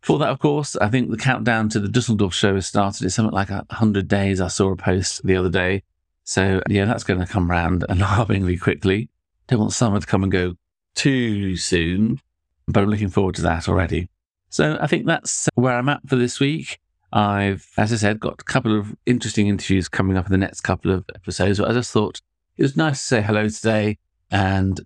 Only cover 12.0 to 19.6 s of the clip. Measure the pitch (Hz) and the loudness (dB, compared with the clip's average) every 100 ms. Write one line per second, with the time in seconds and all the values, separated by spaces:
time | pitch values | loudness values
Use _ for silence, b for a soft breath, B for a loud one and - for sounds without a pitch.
12 | 113 135 - _ _ _ - 107 101 104 | 0 -2 -8 _ _ _ -2 0 2 0
13 | 101 101 95 87 85 82 92 92 87 87 | 0 0 -2 0 -2 -2 0 0 0 -2
14 | 87 _ _ _ _ - 151 156 151 170 | -6 _ _ _ _ -2 0 0 -2 -2
15 | 165 165 - - - - 127 120 131 143 | 0 -2 -4 -6 -2 0 2 2 -2 -4
16 | 135 127 120 - 139 156 - - _ _ | -2 0 0 0 -2 -2 -8 -14 _ _
17 | _ 110 104 101 101 95 - - 107 117 | _ 0 2 2 0 -2 -6 -2 0 0
18 | 104 107 - - - 135 120 107 104 - | 0 0 -4 -8 -4 -2 2 0 -2 -6
19 | - 123 110 107 101 101 | -2 -2 -2 0 2 0